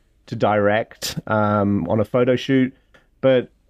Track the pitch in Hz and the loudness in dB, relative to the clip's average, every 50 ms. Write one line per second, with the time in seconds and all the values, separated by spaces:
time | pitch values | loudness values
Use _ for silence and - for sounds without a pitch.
0 | _ _ _ _ _ - 120 113 120 104 107 107 104 104 104 110 117 - - - | _ _ _ _ _ -12 -4 -2 0 0 2 2 2 2 0 0 -2 -6 -10 -12
1 | - - - - - - 110 107 104 104 104 104 101 101 101 98 80 85 101 113 | -12 -10 -10 -10 -6 -2 0 0 2 2 0 0 0 0 0 -2 -2 -2 -2 -2
2 | 104 - - 127 123 127 127 120 - - 135 131 131 127 - _ _ _ _ _ | -2 -2 -2 0 0 0 0 -2 -2 0 0 0 0 0 -4 _ _ _ _ _
3 | _ _ _ _ - 135 131 127 107 - _ _ _ | _ _ _ _ 2 2 2 2 0 -4 _ _ _